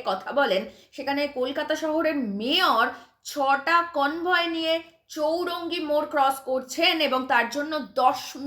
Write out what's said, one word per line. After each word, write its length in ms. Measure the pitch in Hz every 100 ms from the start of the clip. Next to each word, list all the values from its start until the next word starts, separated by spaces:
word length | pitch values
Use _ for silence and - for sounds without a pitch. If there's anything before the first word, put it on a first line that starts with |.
| 226
কথা 220 | 190 - 262
বলেন, 220 | 262 190 220 - _ -
সেখানে 260 | 277 277 285 262
কলকাতা 360 | 254 285 302 311
শহরের 340 | 311 311 320 294 226 196
মেয়র 460 | 233 339 349 226 247 - - _ -
ছটা 460 | 294 269 269 320 339 339 294
কনভয় 500 | 277 330 339 349 339
নিয়ে 200 | 330 320 330 330 _ _
চৌরঙ্গি 680 | 311 302 330 359 349 339 339 302
মোড় 180 | 294 302
ক্রস 240 | 302 269 262 -
করছেন 460 | 262 254 - 339 330 277
এবং 120 | 262 262
তার 140 | 247 226
জন্য 180 | 285 294 302 233 262
দশ 200 | 254 285 - 269